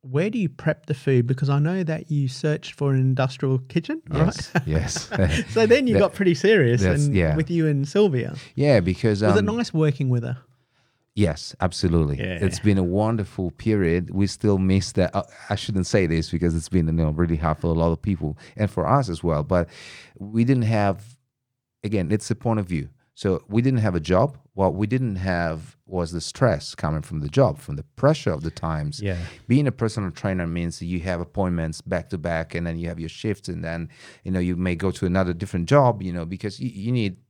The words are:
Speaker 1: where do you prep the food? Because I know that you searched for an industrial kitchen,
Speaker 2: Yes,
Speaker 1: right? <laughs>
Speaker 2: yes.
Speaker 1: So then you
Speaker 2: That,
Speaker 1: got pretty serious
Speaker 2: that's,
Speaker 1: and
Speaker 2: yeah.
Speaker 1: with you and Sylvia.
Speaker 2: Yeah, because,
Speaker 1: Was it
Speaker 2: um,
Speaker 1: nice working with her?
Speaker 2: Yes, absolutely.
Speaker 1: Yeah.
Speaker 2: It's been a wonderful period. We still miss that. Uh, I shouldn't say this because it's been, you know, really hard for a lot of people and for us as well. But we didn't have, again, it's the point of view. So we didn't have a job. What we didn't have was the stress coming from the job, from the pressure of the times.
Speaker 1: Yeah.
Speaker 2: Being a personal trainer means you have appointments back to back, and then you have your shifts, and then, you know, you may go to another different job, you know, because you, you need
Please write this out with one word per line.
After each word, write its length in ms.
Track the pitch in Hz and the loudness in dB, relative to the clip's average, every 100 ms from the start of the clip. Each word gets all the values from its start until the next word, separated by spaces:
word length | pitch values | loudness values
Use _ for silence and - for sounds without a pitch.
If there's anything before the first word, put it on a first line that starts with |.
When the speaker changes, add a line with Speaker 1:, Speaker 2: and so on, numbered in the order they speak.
Speaker 1:
where 280 | 135 131 196 | -4 -2 -2
do 80 | 233 | 0
you 100 | 170 | -4
prep 380 | - - 151 - | -2 -4 -4 -6
the 80 | |
food? 340 | 147 - 131 120 | -4 2 2 2
Because 220 | 131 139 | 0 2
I 100 | 143 | 2
know 240 | 151 190 | 2 0
that 260 | 165 160 - | -2 -4 -2
you 180 | 147 135 | -2 -2
searched 460 | 131 156 151 - | -2 -2 -2 -6
for 200 | - 143 | -4 0
an 60 | 135 | 2
industrial 560 | 131 131 131 - 135 131 | 2 2 0 -2 0 -2
kitchen, 420 | 131 170 - 320 - | 0 -4 -4 -8 -4
Speaker 2:
Yes, 400 | 151 165 - - - | 0 0 0 -4 -2
Speaker 1:
right? 80 | |
<laughs> 40 | - | 0
Speaker 2:
yes. 420 | 78 - - - - 90 82 - | -2 -2 -6 -6 0 2 2 0
Speaker 1:
So 160 | 220 220 | 2 6
then 220 | 254 254 | 6 6
you 60 | 202 | 4
Speaker 2:
That, 40 | |
Speaker 1:
got 140 | 196 | 4
pretty 220 | - 190 170 | 2 2 4
serious 460 | 196 220 123 120 | 4 6 6 4
Speaker 2:
that's, 220 | 92 143 147 | 4 4 2
Speaker 1:
and 100 | 101 | 4
Speaker 2:
yeah. 200 | 82 76 | 4 2
Speaker 1:
with 140 | 156 | 0
you 160 | 170 156 | 0 2
and 200 | 143 143 | 0 0
Sylvia. 480 | 196 208 127 - 147 - - | 2 2 2 -4 -8 -10 0
Speaker 2:
Yeah, 240 | 143 120 | 4 6
because, 420 | 90 90 113 101 | 4 2 2 4
Speaker 1:
Was 140 | 104 143 | 4 4
it 120 | 208 | 2
Speaker 2:
um, 80 | 226 | 0
Speaker 1:
nice 160 | 233 | -2
working 360 | 160 151 - 131 | 2 2 2 0
with 140 | 123 | 0
her? 140 | 123 123 _ _ _ _ _ _ _ - | -2 -8 _ _ _ _ _ _ _ 0
Speaker 2:
Yes, 380 | 101 76 - - | 2 0 -10 -2
absolutely. 560 | 92 - 90 82 76 69 | -2 0 2 4 2 -2
Speaker 1:
Yeah. 220 | 95 87 | -6 -2
Speaker 2:
It's 180 | 98 87 | -2 2
been 180 | 104 98 | 2 2
a 60 | |
wonderful 680 | 90 95 107 113 95 - 90 | 2 0 0 -2 -4 -4 -6
period. 580 | - 113 104 87 87 82 | -4 0 2 2 2 0
We 140 | 92 98 | 0 0
still 300 | - 107 98 | 0 2 2
miss 340 | 95 95 - | 4 2 2
that. 220 | - 87 98 | 0 0 0
Uh, 80 | - - - | -6 -16 -6
I 60 | 101 | -6
shouldn't 320 | - 98 87 | -2 -4 0
say 200 | 110 87 | 2 2
this 220 | 80 82 | 0 0
because 240 | 82 85 | 0 0
it's 140 | 82 - | 0 0
been, 200 | 92 80 | 0 2
you 40 | |
know, 200 | 82 78 | 0 0
really 260 | 76 85 82 | 0 0 0
hard 220 | 80 78 | -2 -2
for 80 | 87 | 0
a 40 | |
lot 200 | 82 82 | 2 2
of 80 | 82 | 0
people 360 | - 87 76 73 - - | -2 -4 -4 -8 -14 -4
and 120 | 104 | -4
for 160 | - 78 | -2 0
us 220 | 135 113 | 0 0
as 160 | 82 | -4
well. 180 | 85 76 | 0 -2
But 280 | 76 90 82 - - - - - | 2 0 0 -8 -20 -20 -20 -18
we 240 | 101 113 | -4 0
didn't 200 | 120 131 | 2 2
have, 520 | 110 110 101 95 - - _ _ _ _ _ _ 104 | 2 2 2 -2 -10 -20 _ _ _ _ _ _ -4
again, 260 | 107 82 | -2 0
it's 160 | 104 - | -2 -2
the 80 | 110 | -4
point 240 | 120 107 | -2 -2
of 60 | 92 | -2
view. 240 | 82 71 _ _ | -4 -6 _ _
So 280 | - 101 90 - | -6 -2 -2 0
we 140 | 104 | 0
didn't 180 | 127 127 | 2 2
have 160 | 107 87 | 2 0
a 60 | |
job. 360 | 78 92 139 - _ - | 2 2 2 -2 _ 0
What 200 | 95 82 | 0 2
we 120 | 104 | -2
didn't 280 | 127 127 95 | 0 -2 -2
have 640 | 92 87 85 80 80 _ - | -2 0 -2 -4 -10 _ -8
was 260 | 92 82 | -4 -4
the 80 | 85 | -4
stress 560 | - - 127 76 - - | -8 0 0 0 -4 -6
coming 260 | 78 78 | -4 -4
from 200 | - 80 | -4 -6
the 80 | 71 | -2
job, 300 | 131 123 71 | 2 2 0
from 180 | - 73 | -8 -10
the 60 | - - | -10 0
pressure 360 | 135 156 - | 0 2 -2
of 100 | 78 | -4
the 80 | 80 | -6
times. 500 | - 82 78 73 73 | -6 -4 -4 -4 -6
Speaker 1:
Yeah. 140 | 104 87 87 - - | -6 -6 -8 -14 0
Speaker 2:
Being 200 | 127 143 | 2 2
a 40 | |
personal 400 | - 113 107 95 | 0 -4 -2 -6
trainer 340 | - 101 92 85 | -4 -4 -2 -2
means 360 | 85 85 - | -4 -4 -6
you 180 | 85 90 | -6 -4
have 220 | 90 87 | -4 -4
appointments 580 | 85 - 92 87 80 78 | -6 -2 -2 0 -4 -6
back 300 | - 85 - | -6 -6 -4
to 80 | 90 | -6
back, 360 | 82 82 82 85 | -4 -4 -4 -6
and 120 | 85 | -6
then 100 | 82 | -6
you 120 | 85 | -8
have 100 | 85 | -8
your 80 | 80 | -10
shifts, 380 | - 110 101 - | -8 -6 -6 -8
and 160 | 85 | -8
then, 240 | 82 85 80 - - - - | -8 -8 -10 -14 -20 -14 -4
you 60 | |
know, 80 | 92 | -2
you 160 | 90 87 | 0 0
may 180 | 92 85 | -2 -2
go 160 | 95 | -2
to 140 | 87 92 | -2 -2
another 280 | 92 90 | 0 0
different 360 | 85 95 92 85 | -4 -6 -4 2
job, 320 | 143 131 107 | 4 4 2
you 80 | 92 | -6
know, 140 | 87 82 | -8 -8
because 340 | 92 107 98 | -8 -10 -8
you, 100 | 127 | -10
you 220 | 98 110 | -8 -4
need 240 | 123 101 90 | -2 -2 -6